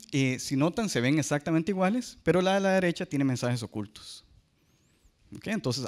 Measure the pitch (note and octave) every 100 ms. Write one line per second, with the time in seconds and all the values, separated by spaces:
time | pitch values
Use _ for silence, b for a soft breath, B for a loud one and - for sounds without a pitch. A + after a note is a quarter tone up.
0 | - C#3+ C3 B2+ - C3+ D#3 F3 G#3+ C3
1 | B2 D3+ - D3 E3+ D#3+ D#3+ F#3+ F#3 B3
2 | - - - F3 F#3 G3 G3 F#3+ F3+ E3
3 | F3+ C#3 C3+ B2 A#2+ A#2+ A2+ G#2+ G2+ -
4 | - - - _ _ _ _ _ _ _
5 | _ _ _ - F3+ G#3 C3+ A#2+